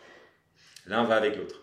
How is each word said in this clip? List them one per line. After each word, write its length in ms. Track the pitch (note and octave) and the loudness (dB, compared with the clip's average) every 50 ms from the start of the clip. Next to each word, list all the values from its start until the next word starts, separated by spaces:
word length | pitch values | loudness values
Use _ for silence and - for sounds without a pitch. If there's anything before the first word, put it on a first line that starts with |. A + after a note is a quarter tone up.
| - - - - - - _ _ _ _ _ _ _ - - - - | -20 -20 -20 -20 -20 -20 _ _ _ _ _ _ _ -20 -20 -20 -10
L'un 180 | F2+ G2+ A#2 A#2 | -4 -2 0 2
va 120 | A2 A2 | 2 2
avec 200 | A2 G#2+ G#2 - | 2 2 2 0
l'autre. 260 | F#2+ E2+ - - - | -2 -6 -10 -14 -16